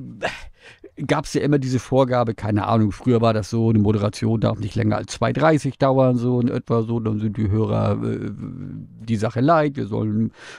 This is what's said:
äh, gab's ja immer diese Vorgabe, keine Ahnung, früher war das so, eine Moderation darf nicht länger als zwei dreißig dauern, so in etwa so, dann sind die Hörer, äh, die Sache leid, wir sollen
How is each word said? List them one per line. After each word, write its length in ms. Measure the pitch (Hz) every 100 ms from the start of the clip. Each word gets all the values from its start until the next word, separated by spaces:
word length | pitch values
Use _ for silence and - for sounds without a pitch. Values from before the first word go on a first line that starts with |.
| 123 113
äh, 800 | - - - - - - - - 139
gab's 280 | 143 -
ja 80 | 147
immer 180 | 143 147
diese 200 | 131 127
Vorgabe, 540 | - 131 127 123 113
keine 340 | 104 104 104 101
Ahnung, 240 | 113 107
früher 300 | 92 131 117
war 120 | 113
das 160 | 110 98
so, 200 | 117 113
eine 100 | 110
Moderation 600 | 101 107 104 - 113 113
darf 180 | 110 107
nicht 160 | 104 117
länger 220 | 107 104
als 160 | 113
zwei 180 | - 117
dreißig 440 | 131 156 156 139 -
dauern, 400 | 139 135 131 123
so 220 | 120 123
in 80 | 120
etwa 320 | 123 - 117
so, 160 | 113 117
dann 200 | 110 107
sind 180 | 107 107
die 120 | 107
Hörer, 520 | 110 104 107 107 107
äh, 280 | 113 110 107
die 840 | 104 101 87 95 104 95 - 110 110
Sache 240 | 107 117
leid, 340 | 139 165 151 135
wir 120 | 107
sollen 440 | 110 110 107 110 - -